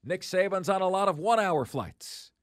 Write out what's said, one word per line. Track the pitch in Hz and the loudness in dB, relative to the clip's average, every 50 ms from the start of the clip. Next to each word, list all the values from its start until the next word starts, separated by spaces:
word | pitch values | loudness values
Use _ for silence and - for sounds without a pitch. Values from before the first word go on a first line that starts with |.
| - | -6
Nick | 110 175 180 - | -6 -6 -6 -6
Saban's | - - 185 185 196 185 190 180 135 | -2 0 2 2 2 0 -2 0 0
on | 202 190 190 | 0 2 2
a | 185 | 2
lot | 185 190 202 202 | 2 2 2 2
of | 175 147 | 0 0
one | 165 214 233 226 | 2 2 4 4
hour | 208 190 170 147 127 | 4 2 2 0 0
flights. | - - 135 104 82 - _ - - - - - - _ _ | -2 -4 -6 -6 -8 -10 _ -16 -16 -16 -16 -18 -20 _ _